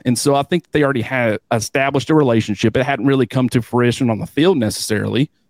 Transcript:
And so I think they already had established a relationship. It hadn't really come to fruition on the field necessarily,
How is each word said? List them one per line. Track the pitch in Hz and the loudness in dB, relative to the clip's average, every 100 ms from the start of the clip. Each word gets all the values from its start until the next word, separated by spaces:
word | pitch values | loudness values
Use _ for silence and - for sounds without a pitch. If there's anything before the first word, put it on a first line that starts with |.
And | 127 120 | -2 0
so | 143 | 2
I | 143 | 0
think | 139 180 - | 0 -4 -2
they | 151 | 0
already | 139 131 | 0 0
had | 107 131 117 101 - | -2 -2 -2 -2 -2
established | 120 - 139 135 139 - | -4 -2 -2 0 -2 2
a | |
relationship. | 156 131 113 107 101 117 131 | 2 4 2 0 0 0 0
It | |
hadn't | 131 135 135 | -2 0 0
really | 135 117 | 2 0
come | 131 123 | 0 0
to | 127 | -2
fruition | - 120 120 117 123 | -2 0 0 0 -2
on | 104 | -2
the | 170 | -4
field | - 170 160 | 0 2 2
necessarily, | 107 - - 104 101 110 151 _ | -2 -4 -4 -4 -2 -2 -2 _